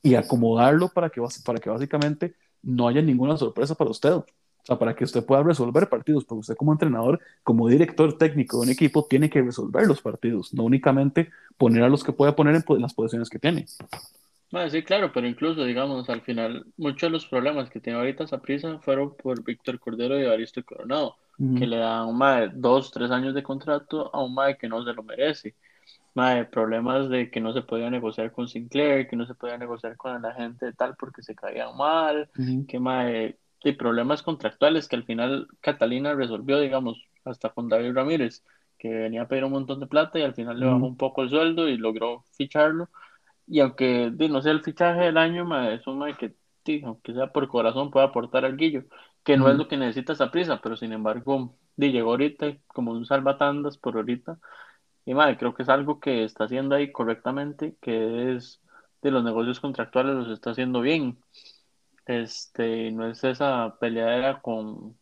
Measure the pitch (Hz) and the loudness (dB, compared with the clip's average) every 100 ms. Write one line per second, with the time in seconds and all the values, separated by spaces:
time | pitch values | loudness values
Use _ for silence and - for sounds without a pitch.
0 | 147 123 120 123 117 113 123 156 180 - | 6 6 4 2 4 6 6 6 4 0
1 | 165 123 120 - - 117 107 113 139 151 | -2 -4 -6 -6 -6 -4 -4 -4 -2 0
2 | 147 147 175 - _ _ - 123 120 131 | 0 -2 -6 -8 _ _ -4 0 2 4
3 | 156 123 135 156 127 - 139 156 131 110 | 4 4 2 2 0 0 -2 0 -2 2
4 | 143 170 - _ _ _ - 123 113 113 | 2 2 -2 _ _ _ -4 0 0 0
5 | 123 127 117 139 151 160 120 135 196 117 | -2 -2 4 4 4 2 2 2 2 0
6 | - 151 - 113 107 113 147 156 160 117 | 2 0 0 -10 -8 -2 2 2 2 2
7 | 120 160 - _ - 113 117 135 165 - | 2 0 -2 _ 2 4 6 6 6 4
8 | 156 151 160 147 120 120 120 135 151 156 | 4 6 2 4 -2 0 0 4 4 4
9 | 147 - 151 147 123 123 - - 214 - | 4 4 4 4 2 -2 -2 2 4 4
10 | - - 117 110 - - 117 131 143 135 | 0 -2 -2 -2 -4 -2 2 4 4 4
11 | 139 165 165 - - _ 120 113 120 143 | 4 2 0 -6 -20 _ 6 8 6 6
12 | - - 143 143 147 160 - 143 120 - | 2 4 4 6 6 4 4 0 0 -2
13 | 113 117 117 - 151 170 - - - - | -2 -2 -6 -2 -2 -2 -6 -16 -16 -16
14 | - _ _ _ _ 175 170 156 160 196 | -18 _ _ _ _ -6 -2 -4 0 0
15 | 180 - 120 120 156 156 127 123 139 131 | 2 0 -2 -2 -2 0 -2 -2 -2 -4
16 | 123 117 - 117 113 123 - - 151 139 | -6 -8 -6 -4 -4 -6 -14 -6 -6 -2
17 | 170 160 - 127 131 151 123 110 - 117 | -2 -2 -2 -2 0 -2 -6 -10 -6 -4
18 | 127 139 156 135 - 139 160 156 - 135 | -4 -4 -8 -8 -6 -6 -6 -8 -2 -2
19 | 143 143 131 123 - 117 - 123 - 110 | -2 -6 -6 -6 -6 -8 -8 -8 -8 -6
20 | 123 139 131 110 113 - - - 113 143 | -2 0 2 0 -2 -10 -14 -14 -4 -2
21 | 139 - _ - 139 127 120 117 113 113 | -2 -6 _ -4 0 2 0 0 0 -2
22 | 113 120 139 127 107 127 120 131 131 - | -2 2 4 4 2 0 2 2 2 -6
23 | 123 127 131 135 135 135 156 147 147 156 | -2 -2 -2 -6 -6 -8 -4 -4 -4 -6
24 | 147 - 127 131 139 139 117 113 120 120 | -4 -4 -4 0 0 0 -6 -8 -8 -10
25 | 110 113 143 151 107 _ _ _ _ _ | -12 -2 -2 -2 -10 _ _ _ _ _
26 | _ - 127 123 113 - 110 113 120 131 | _ 0 2 2 -2 -2 0 0 0 -2
27 | 135 127 120 - 113 123 120 113 117 123 | 0 -2 -2 -4 -4 -4 -4 -6 -4 -4
28 | 113 110 113 120 120 117 120 139 147 139 | -6 -6 -8 -6 -10 -10 -6 -2 2 0
29 | 127 120 120 123 120 120 120 117 113 113 | -2 -6 -8 -10 -12 -10 -10 -10 -10 -12
30 | 131 123 117 117 117 120 123 113 127 131 | -12 -8 -10 -8 -12 -8 -10 -4 -6 -6
31 | 131 139 123 107 101 117 117 123 143 165 | -16 -16 -18 -12 -10 -8 -10 -2 0 2
32 | 156 151 151 - 127 131 135 127 123 127 | 0 -2 -6 -6 -4 -4 -4 -6 -4 -2
33 | 123 117 110 - _ _ 147 139 120 117 | -2 -2 -6 -8 _ _ -2 -2 -2 0
34 | 123 147 - 156 107 - 147 160 143 120 | 0 -2 -4 -4 -6 2 2 2 -2 -8
35 | 117 117 123 139 - _ - 143 117 127 | -6 -4 -2 -4 -8 _ -4 0 0 0
36 | 143 143 123 110 131 139 143 135 127 113 | -2 -2 -4 -4 0 0 2 0 -4 -8
37 | _ _ - 123 - - 117 113 120 127 | _ _ -14 -8 -8 -6 0 0 2 -2
38 | 135 160 117 - _ _ _ _ 117 113 | 0 0 -2 -6 _ _ _ _ -8 -4
39 | 113 113 120 135 135 135 135 139 135 147 | -4 -6 -4 -4 -2 -4 -6 -8 -2 0
40 | 160 165 143 123 117 117 131 127 123 123 | 0 -2 -4 -4 -8 -2 2 2 0 -2
41 | 135 135 127 147 165 165 160 123 113 110 | -4 -2 0 2 2 0 -2 0 -2 -2
42 | 117 120 _ _ 135 151 151 160 170 - | -4 -6 _ _ -4 4 4 2 -8 -14
43 | - _ _ _ _ 156 135 127 131 123 | -20 _ _ _ _ 2 4 4 2 2
44 | 120 120 156 139 147 156 156 - 175 175 | 0 0 0 2 2 0 -2 0 2 4
45 | 175 160 165 175 175 147 120 117 131 135 | 2 4 2 0 -4 -2 -2 -4 -8 -8
46 | 147 139 113 _ _ _ - 151 131 110 | -8 -8 -12 _ _ _ -6 -6 -6 -14
47 | - 120 135 151 135 123 113 123 143 135 | -10 -6 -4 -2 -2 0 0 0 0 2
48 | 135 123 120 127 131 135 160 143 - - | 2 0 -2 -2 -2 0 -2 -2 -10 -20
49 | - _ - 139 135 143 151 143 127 120 | -20 _ 2 6 6 4 0 -2 -2 -4
50 | 127 147 127 165 175 123 113 113 117 110 | -6 -2 0 0 -2 -2 -4 -8 -8 -4
51 | 107 117 127 135 123 _ _ - 139 127 | -4 -4 -2 -4 -4 _ _ -2 0 2
52 | 113 120 147 147 147 143 _ - 120 117 | 0 0 0 -2 -8 -8 _ -6 -6 -6
53 | 117 139 135 139 143 143 147 139 127 113 | -2 0 0 2 0 0 -6 -6 -6 -4
54 | 110 123 - 165 - - - _ _ _ | -4 -6 -8 -18 -18 -20 -20 _ _ _
55 | - 131 151 127 120 - 127 139 143 147 | -6 2 2 2 -4 -4 2 2 2 -4
56 | - 120 110 - 107 123 139 139 143 143 | -2 -2 -2 -4 -4 -2 0 0 -2 -4
57 | 117 113 120 135 143 143 156 160 - 113 | -4 -2 -4 -6 -8 -8 -10 -10 -6 -4
58 | 113 117 127 123 120 - _ _ _ _ | -2 -4 -4 -6 -8 -20 _ _ _ _
59 | 143 135 117 113 117 123 143 131 113 127 | -2 0 0 -2 -4 -4 -6 -6 -4 -2
60 | 135 135 117 110 - 117 127 127 127 160 | 0 -2 -6 -8 -8 -6 -4 -2 0 0
61 | 131 120 _ _ - _ _ _ _ _ | -2 -8 _ _ -20 _ _ _ _ _
62 | - 120 113 - - - 113 113 113 110 | -6 -6 -6 -12 -14 -6 -4 -2 -6 -6
63 | 113 117 131 123 143 127 113 - 120 113 | -8 -4 -4 -2 -2 0 -4 -4 -4 -2
64 | 117 120 135 135 - 113 107 107 110 120 | -2 0 -2 -4 -6 -8 -8 -14 -18 -20